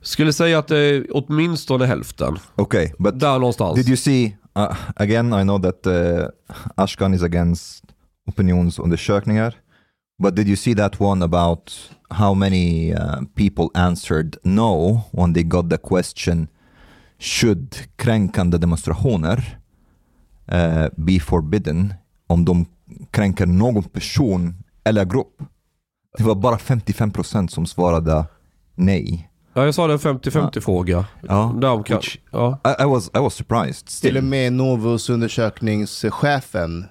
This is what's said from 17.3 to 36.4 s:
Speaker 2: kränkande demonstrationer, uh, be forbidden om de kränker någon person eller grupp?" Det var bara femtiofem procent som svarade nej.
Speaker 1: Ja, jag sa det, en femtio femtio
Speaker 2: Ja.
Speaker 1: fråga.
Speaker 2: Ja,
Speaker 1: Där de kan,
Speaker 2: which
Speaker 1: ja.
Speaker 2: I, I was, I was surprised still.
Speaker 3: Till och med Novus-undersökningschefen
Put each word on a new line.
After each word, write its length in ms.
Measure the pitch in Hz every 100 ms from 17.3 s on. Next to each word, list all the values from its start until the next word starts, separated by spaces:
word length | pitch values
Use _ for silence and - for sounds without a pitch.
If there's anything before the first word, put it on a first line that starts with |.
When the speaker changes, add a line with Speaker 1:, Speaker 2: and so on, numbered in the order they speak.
| - 117 95 - - - _
Speaker 2:
kränkande 640 | - 113 95 - 87 85
demonstrationer, 1000 | 87 82 - 78 139 104 78 107 - - _ _ _ _ _ _ _ _ -
uh, 340 | 87 85 80 78 -
be 240 | 78 92
forbidden 760 | 80 90 76 101 76 78 98 95 _ _ _
om 180 | 85
de 220 | 85 87 85 _ _ - -
kränker 360 | - 101 90 90
någon 360 | 90 117 107
person 720 | 90 - - - 135 92 87 90 - _
eller 200 | - 107
grupp?" 320 | 95 117 - _ 139 _ _ _ _ _ _ -
Det 60 |
var 100 | 110
bara 240 | 101 120 117
femtiofem 520 | - 127 104 98 110
procent 420 | 92 - 120 98
som 140 | - 82
svarade 580 | - 87 82 80 78 78 _ _ _ _
nej. 560 | - 92 95 - 85 82 _ _
Speaker 1:
Ja, 100 | -
jag 100 | 139
sa 120 | 147 165
det, 60 |
en 60 | 147
femtio 320 | 156 131 -
femtio 280 | 156 147 -
Speaker 2:
Ja. 40 |
Speaker 1:
fråga. 420 | 107 92 90 87 98 - -
Speaker 2:
Ja, 240 | 98 110
Speaker 1:
Där 140 | 113 135
de 160 | 117
kan, 120 | 104 110
Speaker 2:
which 200 | - - _
Speaker 1:
ja. 280 | - 120 131
Speaker 2:
I, 40 | - -
I 40 | 139
was, 240 | 131 85
I 40 | 107
was 160 | 135
surprised 540 | - - 117 76 67 -
still. 220 | - 131
Speaker 3:
Till 60 | 127
och 60 |
med 280 | 135 135 127
Novus-undersökningschefen 2250 | 127 131 123 110 117 - 120 113 - 113 - 113 107 104 - 110 - 147 143